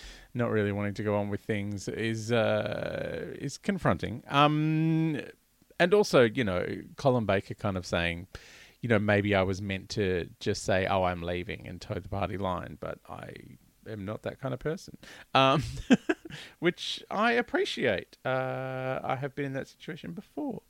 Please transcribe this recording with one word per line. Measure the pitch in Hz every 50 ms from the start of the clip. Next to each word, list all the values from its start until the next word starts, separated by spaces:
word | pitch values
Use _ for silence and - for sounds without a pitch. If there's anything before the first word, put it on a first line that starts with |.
| - - - - - - -
not | 120 120 113
really | 110 107 104 101
wanting | 101 101 104 104 101
to | - 104
go | 107 104
on | 104 104 104
with | 101 101
things | - - 110 101 101 104 104 101 - -
is, | - - 110 113 113 113 107 107
uh, | 120 117 110 110 107 104 107 - - - - - - - - - - - - 170 - -
is | - 139 - -
confronting. | - - 202 180 - 139 98 82 - 90 104 131 - -
Um, | 147 139 147 147 151 151 151 156 156 156 160 160 160 160 160 160 151 120 - - - _ _ _ _ _ _ - - -
and | 170 180 202
also, | 208 208 - - 147 120
you | 113 107 131 123
know, | 101 90 90 - 82 - 90 - - - -
Colin | - 139 127 123 110
Baker | 98 98 98 - - -
kind | - - 104 95 92
of | 87
saying, | - - 87 85 85 85 85 92 - - - - - - - - - - _
you | - 120
know, | 117 104
"Maybe | 107 104 104 101 101 104 101
I | 95 95
was | 95 95 92
meant | 104 98 95 95 92 -
to | - 117 101 92 92 87 - - - -
just | - 110 101 - -
say, | - 101 92 95
'Oh, | - 95 95 92
I'm | 90 90 87
leaving,' | 85 85 90 90 90 87 82 - - 101
and | 90 90
toe | - - 110
the | 95 92 95
party | 101 98 98 87 104 95
line, | 98 92 90 87 - - 78 -
but | - 82 - - - -
I | - - - - - - - - - - _ _ _ _ - -
am | 110 104 95
not | 98 107 - -
that | - - -
kind | - 131 131
of | -
person," | - 151 160 196 - - - - - - - - - - -
um, | 131 135 135 139 156 120 117 131 135 - - 254 - - -
<laughs> | 320 - - - 143 - - - - _
which | 151 175 175 - - - - - - -
I | - 190 214 240
appreciate. | 233 240 240 - - 339 392 - - - 214 120 101 85 - - - - -
Uh, | 131 131 131 131 131 131 127 131 131 131 131 131 131 131 -
I | - - 131
have | 131 143 143 -
been | - 143
in | 139 135
that | 135 - -
situation | - _ - - 165 - - 170
before, | 170 185 - _ _ - 302 277 - - -